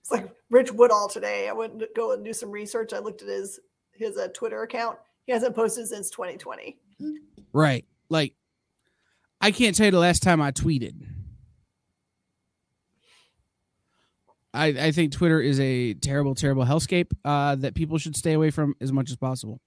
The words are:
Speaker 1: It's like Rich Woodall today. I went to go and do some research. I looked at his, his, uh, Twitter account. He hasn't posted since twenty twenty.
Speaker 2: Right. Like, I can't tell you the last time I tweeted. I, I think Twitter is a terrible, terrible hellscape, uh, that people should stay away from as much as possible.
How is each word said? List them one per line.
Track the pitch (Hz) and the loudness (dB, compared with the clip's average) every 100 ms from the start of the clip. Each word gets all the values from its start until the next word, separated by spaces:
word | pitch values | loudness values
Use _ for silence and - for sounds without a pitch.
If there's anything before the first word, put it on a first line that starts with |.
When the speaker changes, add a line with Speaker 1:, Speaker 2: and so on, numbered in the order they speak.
Speaker 1:
It's | - | -4
like | 214 190 - _ | -6 -6 -18 _
Rich | 240 254 | 4 4
Woodall | 214 240 214 202 | 4 6 6 0
today. | - 208 202 202 | -4 -6 -4 -4
I | |
went | 220 226 220 | -6 -8 -10
to | 220 226 | -8 -6
go | 220 | -4
and | 208 208 | -4 -6
do | |
some | 220 214 | -10 -8
research. | 202 208 233 220 | -10 -8 -6 -6
I | 208 | -8
looked | 214 - | -10 -12
at | 202 | -10
his, | 196 196 - _ _ _ | -8 -8 -14 _ _ _
his, | 196 220 - | _ -8 -6
uh, | 185 | -8
Twitter | - 226 214 | -8 -8 -8
account. | 226 233 233 - _ _ - | -8 -6 -6 -8 _ _ -4
He | |
hasn't | 233 247 226 | -2 0 0
posted | 220 240 220 | -2 -2 -8
since | 214 190 | -8 -8
twenty | - 180 135 | -8 -10 -10
twenty. | - - - - _ _ 302 302 _ - - | -14 -14 -16 -18 _ _ -12 -12 _ -20 -4
Speaker 2:
Right. | 143 151 127 _ _ _ | 2 2 2 _ _ _
Like, | 160 143 _ _ _ _ _ _ _ _ _ _ _ | -2 -2 _ _ _ _ _ _ _ _ _ _ _
I | 202 | 0
can't | 214 233 185 | 4 2 6
tell | 208 | 6
you | |
the | 185 | 6
last | 175 170 | 6 4
time | 185 165 | 4 4
I | 143 | 2
tweeted. | 139 165 143 113 - - - - - - _ _ _ _ _ _ _ _ _ _ _ _ _ _ _ _ _ _ _ _ _ _ _ _ _ _ _ _ _ _ - | 0 0 0 -2 -10 -14 -14 -14 -18 -20 _ _ _ _ _ _ _ _ _ _ _ _ _ _ _ _ _ _ _ _ _ _ _ _ _ _ _ _ _ _ 0
I, | 156 | 0
I | 131 160 | 2 0
think | 156 160 | 2 0
Twitter | - 175 160 | 2 4 4
is | 131 135 | 4 2
a | 135 127 123 101 | 2 0 -2 -4
terrible, | 143 139 143 135 | -2 0 0 0
terrible | 143 135 | 0 2
hellscape, | 123 156 - 180 175 - 139 | 2 2 2 0 0 -4 0
uh, | 147 143 139 | 0 0 0
that | 135 | -4
people | - 156 156 | -4 -2 -2
should | 160 143 | -4 -2
stay | 170 | 0
away | 156 156 | 4 2
from | 147 143 135 | 2 -2 -2
as | 135 | -2
much | 135 127 | 0 -2
as | 123 | -4
possible. | 131 127 110 - | -4 -6 -10 -14